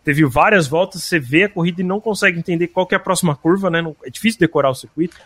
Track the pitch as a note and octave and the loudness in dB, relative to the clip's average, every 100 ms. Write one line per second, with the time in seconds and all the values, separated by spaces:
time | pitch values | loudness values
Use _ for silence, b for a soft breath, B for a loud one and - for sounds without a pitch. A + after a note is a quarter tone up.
0 | - C#3+ D3 B2+ F#3 G3+ C#3 D#3+ F#3+ F3 | -2 2 2 4 4 4 2 0 -2 -4
1 | - E3+ B2 D#3 G3+ F#3 F3 F3 F3+ G3+ | -4 -4 0 0 2 0 -4 -2 -4 -4
2 | A3 G3 G3 E3+ E3 E3+ E3+ - F3+ F#3+ | -4 0 0 0 -4 -2 -2 -2 -2 -2
3 | F#3+ F3+ F3 C#3+ D#3+ G3 F#3+ E3 E3 D3 | -2 -2 0 0 0 0 0 -2 -4 -10
4 | - - A3+ - D#3+ D3+ C#3 B2+ A#2 - | -16 -4 -2 2 0 2 0 -2 -8 -6
5 | F3 - | -6 -6